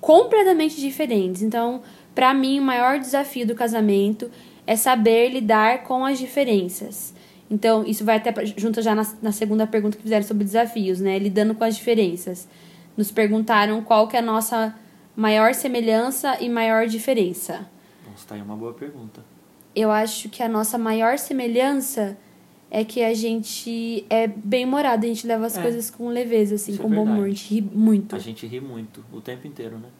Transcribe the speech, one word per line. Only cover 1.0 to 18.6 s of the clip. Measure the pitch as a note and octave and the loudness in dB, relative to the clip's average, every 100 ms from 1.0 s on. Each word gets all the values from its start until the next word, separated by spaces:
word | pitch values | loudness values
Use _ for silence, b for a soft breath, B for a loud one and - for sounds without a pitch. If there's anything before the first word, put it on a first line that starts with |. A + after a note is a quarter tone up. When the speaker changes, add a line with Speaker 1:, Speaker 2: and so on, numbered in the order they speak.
| D4+ A3 F#3 F3+ | 0 2 0 -2
Speaker 1:
Então, | A3 A#3 A#3 B3+ B B B | -2 0 -2 -4 B B B
pra | - B3+ | 2 4
mim, | C4+ C4 C#4 | 4 2 0
o | |
maior | C4+ B3 B3+ C#4 | 0 2 2 2
desafio | B3+ C#4 C#4 B3 A3+ | 0 -2 -2 -4 -4
do | |
casamento | A#3 A#3 A3+ G#3+ G3 G3+ G#3+ A#3+ B B B - | 0 -2 2 2 4 2 -2 -8 B B B -2
é | |
saber | A3 C4+ B3+ A3 A3+ B3 | 0 2 4 4 6 4
lidar | C4 G#3+ A3 G#3+ B3+ | 2 2 4 4 2
com | - B3+ | -2 -2
as | C4 C4+ | 0 -2
diferenças. | B3+ C#4+ C4 G#3 F3+ - - - - B B B B | -4 -2 2 2 0 -8 -12 -12 -16 B B B B
Então, | G#3 A3+ A3 G#3+ | 0 2 2 0
isso | G#3+ | -2
vai | G#3+ A3 | 2 2
até | A#3 | 0
pra, | A3+ | -4
junto | G#3+ G#3 A3 A3 | -6 -4 -2 0
já | A3+ | 0
na, | G#3+ G#3 - | 0 -2 -4
na | A3 | -6
segunda | G#3 G#3+ G#3+ A3 | -2 -2 0 0
pergunta | A3 G#3 G#3 | 0 0 -4
que | |
fizeram | A3 G#3+ G3+ | -2 -2 0
sobre | G#3+ | -2
desafios, | G3+ G#3+ A#3 A#3+ F#3+ F#3 | 0 0 0 -2 -2 0
né? | G3 F#3+ | 0 0
Lidando | G3+ F#3+ A3 | 0 2 0
com | A3 | 2
as | A3+ G#3+ | -2 -2
diferenças. | - A3+ F#3+ F3 - F3+ - B B B B - | 0 2 2 -2 -8 -12 -14 B B B B -4
Nos | G#3 | -2
perguntaram | - G#3 A3 A3 G#3+ G#3 A3 | 0 2 0 2 2 2 -2
qual | A3 A3 A3 | 2 4 4
que | A#3+ | 0
é | |
a | |
nossa | A#3 A3 A3 A#3 A3 A3 B B B - | 0 -2 -2 -2 -4 -6 B B B -2
maior | G#3+ G#3+ A3 | 2 4 4
semelhança | C4 C#4 A#3+ A#3 A3 B3 C4+ C#4+ A#3+ | 2 -4 -2 2 2 0 -2 -4 -4
e | B3 | -2
maior | A#3 A3+ A3 A3+ | 0 2 2 0
diferença. | A3 A3+ B3 F3+ F3 - E3+ G3+ - b b A2 | -2 0 0 0 -2 -10 -10 -12 -20 b b -20
Speaker 2:
Nossa, | G2+ - | -20 -16
tá | G#2 | -14
aí | |
uma | G2+ | -12
boa | G#2+ | -10